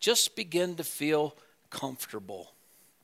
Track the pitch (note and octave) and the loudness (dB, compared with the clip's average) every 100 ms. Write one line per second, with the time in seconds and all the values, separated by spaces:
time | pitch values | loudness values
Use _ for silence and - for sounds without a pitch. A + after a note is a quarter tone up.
0 | G3+ A#3 - - F#3 E3+ F3+ E3+ D#3+ - | 2 4 4 0 -2 0 0 -2 -6 -2
1 | D3 D3+ D3 - - _ - - C3+ C3 | 2 4 2 -2 -20 _ -14 -8 -6 -6
2 | - A2 G2 F#2+ F2 - _ - _ _ | -8 -10 -10 -12 -14 -20 _ -20 _ _